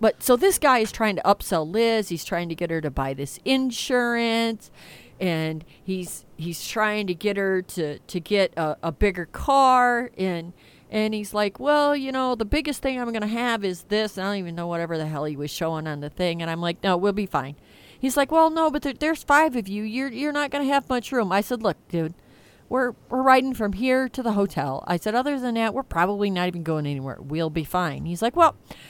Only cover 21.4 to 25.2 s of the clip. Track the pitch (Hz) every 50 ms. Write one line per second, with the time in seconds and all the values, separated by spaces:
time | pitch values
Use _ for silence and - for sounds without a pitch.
21.4 | 214 - 254 226 220 208 156 - _ _ - 170 160 160 170 - - - - -
22.4 | - - - _ _ _ - 254 254 247 233 - - - 233 254 262 269 262 262
23.4 | 262 262 254 - 220 202 190 190 240 262 254 262 262 247 - - 247 233 208 202
24.4 | 202 196 - 170 139 139 131 139 - - 180 170 - 214 214 240